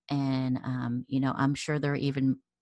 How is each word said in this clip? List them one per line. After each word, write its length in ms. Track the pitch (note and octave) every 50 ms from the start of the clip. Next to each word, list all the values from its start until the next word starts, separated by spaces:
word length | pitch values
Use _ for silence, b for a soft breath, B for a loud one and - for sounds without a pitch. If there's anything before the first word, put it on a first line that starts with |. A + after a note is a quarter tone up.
| _ -
And, 500 | D3 C#3 C#3 C3+ C3+ C3 C3 B2+ B2+ B2
um, 420 | - C3 B2+ B2+ B2 A#2+ A#2+ B2 B2 -
you 100 | C3+ C3
know, 160 | C3+ C3 -
I'm 180 | - C#3 C#3 C#3+
sure 240 | - - - D3+ D3
there 140 | C#3+ C#3+
are 40 | C#3+
even 440 | D3 C#3+ C#3 C3+ C#3 C3+ C3+ C3 - _ _ _ _